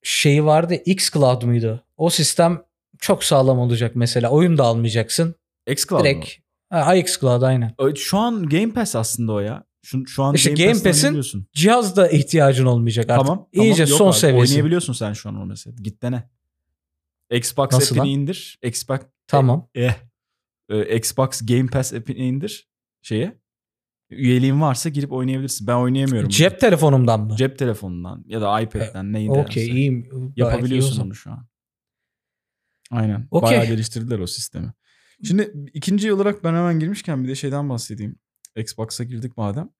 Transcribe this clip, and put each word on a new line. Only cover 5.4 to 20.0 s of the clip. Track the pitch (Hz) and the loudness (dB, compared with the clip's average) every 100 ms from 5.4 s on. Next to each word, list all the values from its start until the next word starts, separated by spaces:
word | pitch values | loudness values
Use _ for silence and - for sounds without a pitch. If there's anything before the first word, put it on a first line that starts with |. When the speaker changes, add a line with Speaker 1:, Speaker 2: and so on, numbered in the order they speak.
| _ _ - | _ _ -6
Speaker 2:
xCloud | 143 - 185 | -6 -2 2
Speaker 1:
Direkt. | 147 82 | 2 0
Speaker 2:
mu? | 76 - _ _ _ | -6 -18 _ _ _
Speaker 1:
Ha, | 170 147 | 0 4
xCloud | 185 180 - 131 123 | 2 2 0 0 2
aynen. | 131 131 117 - | 2 2 -2 0
Speaker 2:
Ö-, | 135 | -2
şu | 147 - 190 | -2 -2 0
an | 240 226 160 | 0 -2 0
Game | 156 226 | 0 0
Pass | 233 214 | -2 -4
aslında | 117 110 - 113 | -2 -4 -4 -2
o | 104 | -2
ya. | 104 123 _ _ | -4 -8 _ _
Şu, | - 131 131 | -8 -8 -6
şu | - | -2
an | 139 | 0
Speaker 1:
İşte | 143 147 | 2 2
Speaker 2:
Game | 147 | 4
Speaker 1:
Game | 190 | 4
Speaker 2:
Pass'ten | 226 190 | 4 2
Speaker 1:
Pass'in | 151 269 | 2 2
Speaker 2:
oynayabiliyorsun. | 294 127 101 95 | 0 -4 -8 -10
Speaker 1:
cihazla | 143 185 247 208 185 180 | 0 4 4 2 2 4
ihtiyacın | 156 135 165 139 131 | 4 2 4 4 4
olmayacak | 131 120 117 113 113 | 2 2 2 0 2
artık. | 123 135 | 2 2
Speaker 2:
Tamam, | 190 - | -2 -2
tamam. | 180 220 | 2 4
Speaker 1:
İyice | 180 | 6
Speaker 2:
Yok | 147 | 4
Speaker 1:
son | 143 196 | 6 6
Speaker 2:
abi, | |
Speaker 1:
seviyesi. | - 156 127 123 | 6 4 6 4
Speaker 2:
oynayabiliyorsun | 143 151 175 170 | 4 2 0 -2
sen | 120 107 | -6 -6
şu | 107 104 | -6 -10
an | |
onu | 101 | -10
mesela. | 95 104 113 120 | -10 -12 -16 -12
Git | 104 104 | -12 -8
dene. | 123 123 - _ _ _ _ _ _ _ _ _ _ | -8 -8 -10 _ _ _ _ _ _ _ _ _ _
Xbox | 120 120 - 135 | -4 -2 -2 2
Speaker 1:
Nasıl | 131 139 | 2 2
Speaker 2:
app'ini | 123 139 | 0 0
Speaker 1:
lan? | 139 | -2
Speaker 2:
indir. | 139 - - - | -4 -8 -14 -10
Xbox, | 120 - - 131 - _ _ | -8 -8 -6 -6 -8 _ _
Speaker 1:
Tamam. | 143 131 143 - | 2 4 2 -4
Speaker 2:
eh, | 123 123 - | -2 -2 -2